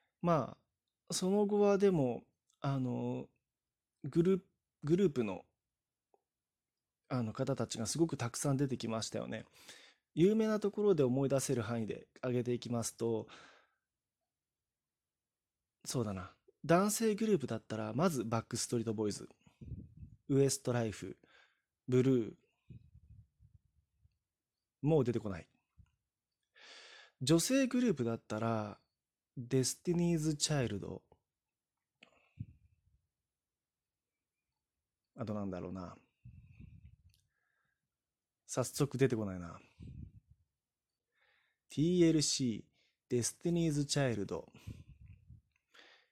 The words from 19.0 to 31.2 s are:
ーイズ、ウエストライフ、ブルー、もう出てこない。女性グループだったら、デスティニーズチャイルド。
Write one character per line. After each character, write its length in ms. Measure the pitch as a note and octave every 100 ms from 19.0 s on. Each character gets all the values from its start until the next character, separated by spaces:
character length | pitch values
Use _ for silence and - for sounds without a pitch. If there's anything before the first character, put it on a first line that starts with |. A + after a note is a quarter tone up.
| G#2+
ー 40 |
イ 20 |
ズ、 160 | - - - _ - D#2 G2 - - - - -
ウ 140 | C#3
エ 80 | C#3
ス 100 | -
ト 120 | -
ラ 120 | A#2+
イ 60 | A2+
フ、 260 | G2 F#2+ - _ - _ _ _ _ -
ブ 160 | B2+
ル 300 | B2+ B2+ G#2+
ー、 20 | - _ _ - - - - - - - _ - - _ _ _ _ _ _ _ _ _ _ _ -
も 160 | C#3+ D#3
う 60 |
出 80 | A#2+
て 80 | A2+
こ 100 | G#2+
な 80 | F2
い。 80 | - _ _ _ - _ _ _ _ _ _ _ - - - - - -
女 160 | B2+ E3
性 300 | - C4 C4
グ 120 | B3
ル 120 | B3
ー 20 |
プ 80 | E3
だ 120 | A#2
っ 40 | A2+
た 220 | - G#2+
ら、 380 | A2+ A2+ G#2 G2+ _ _ _ _ _ -
デ 260 | A#2 C3
ス 180 | B2+ -
テ 120 | -
ィ 40 | F3
ニ 200 | F3 E3+
ー 20 |
ズ 160 | D3+
チ 160 | D3 -
ャ 140 | D3
イ 40 | A#2
ル 120 | G2+
ド。 220 | F2+ F2+ _ _